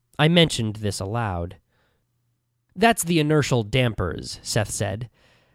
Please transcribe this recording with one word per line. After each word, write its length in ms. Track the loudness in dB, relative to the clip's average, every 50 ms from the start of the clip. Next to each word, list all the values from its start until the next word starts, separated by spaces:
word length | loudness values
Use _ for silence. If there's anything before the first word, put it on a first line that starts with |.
| _ _ _ 0
I 100 | 2 4
mentioned 480 | 6 4 4 4 2 -2 -4 -4 -4
this 240 | -4 -4 -4 -4 -4
aloud. 560 | -6 -6 -4 -4 -4 -2 -4 -4 -6 -6 -10 -14 _ _ _ _ _ _ _ _ _ _ _ _ _ _ _ _ _ _ _ _ _ _ -4
"That's 280 | 2 2 2 2 2 0
the 140 | 0 2 2
inertial 440 | 4 4 4 2 2 2 2 0 0
dampers," 720 | 0 2 2 2 2 0 -2 -4 -4 -4 -6 -8 -10 -12 -12 -8
Seth 280 | -4 -2 -2 -2 -2
said. 380 | -2 -4 -4 -4 -4 -6 -8 -12 _ _ _ _ _ _ _ _